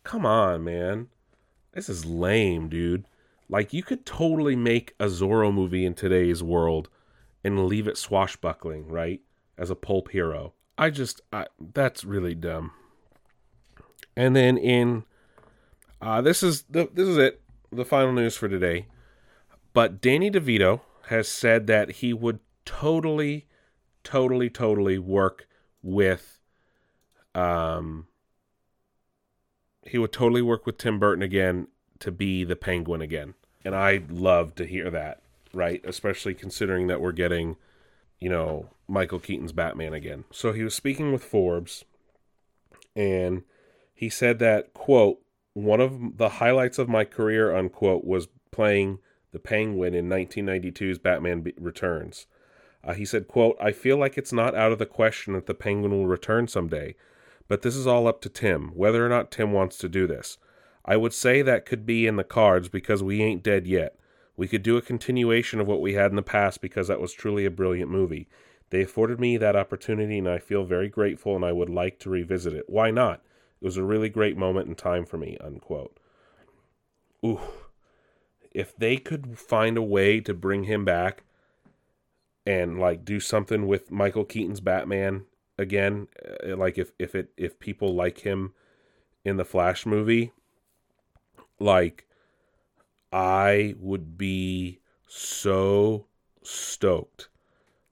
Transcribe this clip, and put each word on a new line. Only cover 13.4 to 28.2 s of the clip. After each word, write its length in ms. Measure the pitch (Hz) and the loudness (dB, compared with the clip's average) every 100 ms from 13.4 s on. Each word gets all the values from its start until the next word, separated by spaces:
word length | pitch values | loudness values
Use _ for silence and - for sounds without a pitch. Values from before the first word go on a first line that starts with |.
| _ _ _ - - _ - - | _ _ _ -20 -20 _ -12 2
And 200 | 127 131 | 4 6
then 220 | 127 127 | 6 6
in, 480 | 120 123 120 113 - _ _ _ _ _ _ _ _ - | 4 4 4 0 -6 _ _ _ _ _ _ _ _ -12
uh, 200 | 110 113 | -2 2
this 220 | 139 175 | 2 2
is 200 | 180 147 - | 0 -2 -4
the, 180 | 160 - | -2 -2
this 140 | 175 190 | 0 2
is 100 | 156 | 4
it, 240 | 131 - _ - - | 4 2 _ -20 -12
the 140 | 117 123 | -8 0
final 280 | 139 131 | 2 4
news 240 | 123 117 - | 2 0 -2
for 100 | 104 | -4
today. 380 | 95 90 85 104 - _ _ _ _ _ _ _ | 0 0 0 -6 -20 _ _ _ _ _ _ _
But 280 | 117 117 98 | 2 2 2
Danny 280 | 127 147 202 | 2 4 2
DeVito 520 | 196 139 107 92 120 - _ - | 0 2 4 4 2 -4 _ -4
has 200 | 113 107 | -2 -2
said 380 | - 117 113 104 | -2 2 4 4
that 280 | 110 120 | 2 2
he 200 | - 123 | -2 -4
would 260 | 113 120 110 _ _ | -2 -2 -4 _ _
totally, 840 | - - 147 160 160 151 147 147 _ _ _ _ _ _ | -14 -6 -2 0 0 -2 -2 -4 _ _ _ _ _ _
totally, 460 | - 135 127 127 120 | -2 0 2 2 0
totally 500 | - 113 104 95 95 | 0 0 2 2 0
work 480 | 92 98 95 - - _ _ _ | 2 2 2 0 -20 _ _ _
with, 580 | 92 95 95 90 - _ _ _ _ _ _ _ _ _ _ 90 | -4 2 2 2 -6 _ _ _ _ _ _ _ _ _ _ -2
um, 720 | 87 85 82 82 80 80 80 _ | 0 0 -2 -4 -8 -12 -16 _